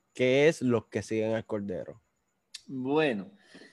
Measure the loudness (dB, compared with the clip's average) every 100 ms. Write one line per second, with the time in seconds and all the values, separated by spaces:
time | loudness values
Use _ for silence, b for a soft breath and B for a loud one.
0 | _ 0 2 4 4 2 2 0 0 -6
1 | -4 -2 0 -2 -4 -6 -4 -8 -10 -14
2 | _ _ _ _ _ -20 -12 -6 -2 2
3 | 2 0 -6 B B B B